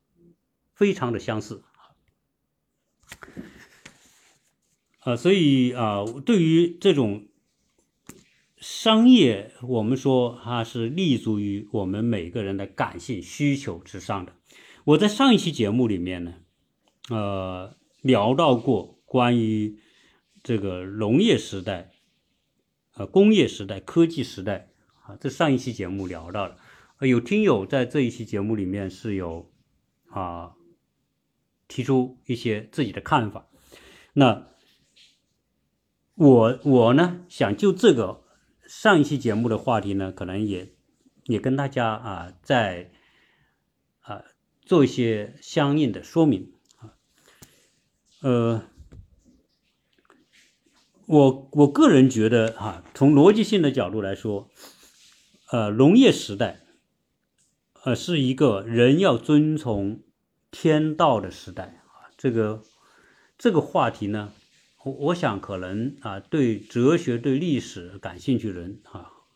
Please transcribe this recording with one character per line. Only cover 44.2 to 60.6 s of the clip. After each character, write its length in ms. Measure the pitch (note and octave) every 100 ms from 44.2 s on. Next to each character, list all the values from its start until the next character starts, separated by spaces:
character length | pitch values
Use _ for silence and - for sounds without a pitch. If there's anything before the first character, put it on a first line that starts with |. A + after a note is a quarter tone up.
| - _ _ _
做 240 | - F3
一 20 | C3
些 480 | - A#2 G#2+ G#2 -
相 340 | - E3 C#3+ D3+
应 140 | C3+
的 140 | F#2+
说 200 | - E3
明。 280 | D#3+ G2+ - _ _ _
啊， 180 | A2 _ _ _ _ _ - _ _ _ _ _ _ _
呃， 400 | C3+ A#2+ A#2 A2+ - _ - - - _ _ _ _ _ _ _ _ _ _ _ _ _ _ _ _ _ _ _ -
我， 420 | D3+ C3+ C3 -
我 220 | D3 C#3+
个 160 | C#3+ D#4
人 200 | C#3+ C3
觉 200 | A2+ G#2+
得， 280 | A#2 A2+ -
啊， 280 | G#2+ E2+ -
从 180 | - C3+
逻 200 | C#3+ E3
辑 100 | G#3+
性 180 | G#3+ G3+
的 120 | D3
角 180 | B2 F#2
度 100 | G#2+
来 140 | G2
说， 340 | G2 A2 G2+ - _ - _ _ _ _ _ _ _ _
呃， 200 | A#2+ G#2
农 260 | G#2+ C#3 A3+
业 160 | B3+
时 240 | - - G2+
代， 240 | G#2+ - _ _ _ _ _ _ _ _ _ _ _ _
呃， 140 | C3+ A#2
是 240 | - E3
一 120 | C3
个 300 | C3 C#3+ G2
人 380 | A2 A#2 A#2+ D3+
要 180 | F#3+ A#2
遵 380 | - D3+ D#3 D#3
从 440 | B2+ G#2 G2 G#2+ _ _ _ _ _
天 440 | -